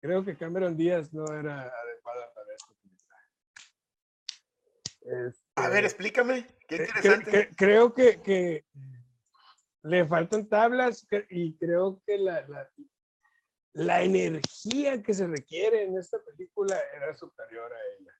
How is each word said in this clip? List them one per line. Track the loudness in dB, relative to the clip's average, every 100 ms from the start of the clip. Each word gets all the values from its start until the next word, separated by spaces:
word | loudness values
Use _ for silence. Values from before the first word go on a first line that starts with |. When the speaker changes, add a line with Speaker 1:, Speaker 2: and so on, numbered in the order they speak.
Speaker 1:
Creo | -2 -2
que | -2 -8
Cameron | -6 -2 -2 0
Díaz | 0 0 -4
no | -8 -8
era | -6 -8 -8
adecuada | -10 -12 -12 -14 -12 -12 -12
para | -18 -18
esta | -18 -20 _
película. | _ _ _ _ _ _ _ -20 -20 _ _ _ _ _ -18 -18 _ _ _ _ -14 _ -10 -8 -8
Este, | -12 _ -4
Speaker 2:
A | 2
ver, | 2
explícame. | 2 -2 -4 0 0 0 -4 _ _
Qué | -6
Speaker 1:
eh, |
cre-, | -4 2
Speaker 2:
interesante. | 6 6 6 2 2
Speaker 1:
cre-, | 2
creo | 6 8 6
que, | 8 6 6
que | 0 0 0 -4 _ -20 -20 -20 -20 _ _ _ _ _ _ _
le | 0 2 4
faltan | 2 0 -2 0
tablas | 2 4 4 0 -2 _
cre-, | -6 -4
y | -4 -4 -4
creo | -2 0 0 -4 -4
que | -2
la, | -2 -4 -8
la, | -16 -16 -20 -20 _ _ _ _ _ _ _ _
la | -6 0 2
energía | 4 2 0 -2 -6 -8 -6 -2 0 -2
que | -2
se | -2 -2
requiere | -4 -8 -2 0 2
en | 0 -6
esta | -6 -10
película | -10 -20 -14 -4 -2 -2 -6
era | -8 -10
superior | -10 -16 -18 -18 -16 -14
a | -12 -12 -14
ella. | -20 _